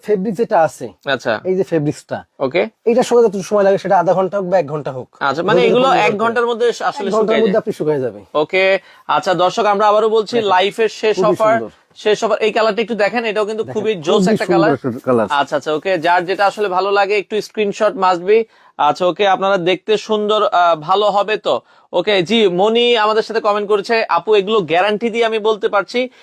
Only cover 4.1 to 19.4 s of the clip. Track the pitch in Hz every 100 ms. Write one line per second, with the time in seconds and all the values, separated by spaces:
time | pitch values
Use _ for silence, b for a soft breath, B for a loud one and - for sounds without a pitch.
4.1 | 180 185 202 180 185 143 151 139 131 113
5.1 | - 139 139 180 - 233 240 262 254 214
6.1 | 208 226 233 240 226 240 - 180 226 202
7.1 | 214 208 - 220 190 220 - 151 147 127
8.1 | 104 101 151 151 190 190 190 B B -
9.1 | 151 190 170 180 233 214 202 214 214 220
10.1 | 220 202 233 202 185 196 - 220 - 214
11.1 | 196 208 185 220 226 220 - _ - 214
12.1 | 208 214 214 220 233 220 208 220 214 196
13.1 | 233 226 202 208 220 208 165 208 190 147
14.1 | 208 185 214 208 175 135 139 131 117 131
15.1 | 120 101 143 135 151 156 151 190 180 165
16.1 | 180 175 196 196 214 208 180 196 202 196
17.1 | 208 180 214 - - 202 - 214 185 185
18.1 | 180 180 226 220 b b - 147 - 180
19.1 | 165 202 185